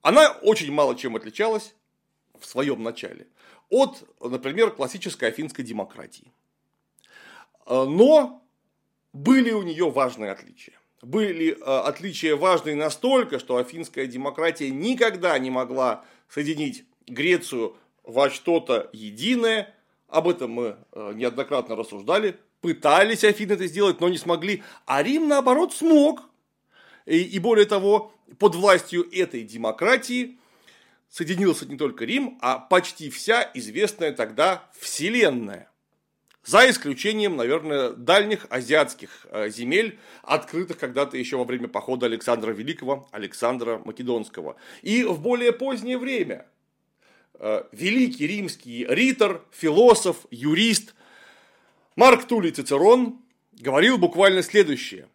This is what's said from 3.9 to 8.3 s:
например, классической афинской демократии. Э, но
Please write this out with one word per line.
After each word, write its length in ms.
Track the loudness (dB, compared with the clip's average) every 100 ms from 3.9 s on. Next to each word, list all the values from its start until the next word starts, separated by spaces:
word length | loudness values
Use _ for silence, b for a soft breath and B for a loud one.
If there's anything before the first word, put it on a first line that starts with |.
| -2 -20 _
например, 500 | -8 -8 -6 0 -2
классической 580 | 0 -8 -6 -12 -4 -4
афинской 360 | -4 -12 -10
демократии. 680 | -10 -10 -10 -14 -20 -20 _ _ _ _ _ _ _ _ B B B B B _ -4
Э, 180 | -2
но 580 | 0 6 8 8 4